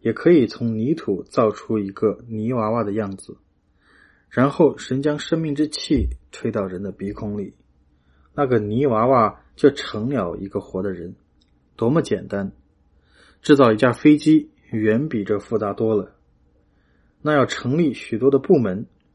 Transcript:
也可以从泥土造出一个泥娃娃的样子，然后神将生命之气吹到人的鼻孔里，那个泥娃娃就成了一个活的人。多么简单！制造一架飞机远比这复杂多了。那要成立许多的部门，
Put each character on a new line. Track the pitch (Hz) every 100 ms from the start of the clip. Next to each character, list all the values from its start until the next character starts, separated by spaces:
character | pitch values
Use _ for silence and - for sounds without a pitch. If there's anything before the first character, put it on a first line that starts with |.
也 | 117
可 | 107 165
以 | 175 113
从 | - 117 110
泥 | 120
土 | 160 - 92
造 | - - 110
出 | - - 110
一 | 98
个 | 95 107 95 120
泥 | 110 110
娃 | 127 107
娃 | 117
的 | 104
样 | 104 101 95
子， | - - _ _ _ _ _ _ _ _ _
然 | - 135
后 | - 147 -
神 | - 131
将 | 147 147
生 | - 165
命 | 160 143
之 | 151
气 | - - 135 - - _
吹 | - 117
到 | 107
人 | 95 92
的 | 101
鼻 | 92 98
孔 | 101 107 104
里， | 95 - _ _ _ _ _ _ _
那 | - 139
个 | 120
泥 | 104 113 143
娃 | 110 120
娃 | 131 107 - _ -
就 | 143
成 | - - - 170
了 | 139 87 90
一 | 98
个 | 101
活 | - 95
的 | 98
人。 | 90 85 - _ _ _ _ _ -
多 | 117
么 | 160
简 | 135 101 -
单！ | 101 98 - _ _ _ _ _ _ _ _
制 | - 139
造 | 123
一 | 107
架 | 127
飞 | 117 151 151
机 | - 156 147 _ _
远 | 113 107 110 151
比 | 123
这 | 98 104
复 | - 110
杂 | 104
多 | 104 110
了。 | 107 92 _ _ _ _ _ _ _ _ _ _ _ 147
那 |
要 | 147 120
成 | - 120 147
立 | 160
许 | 110 - 110
多 | 131
的 | 139
部 | - 165
门， | 107 92 - _ _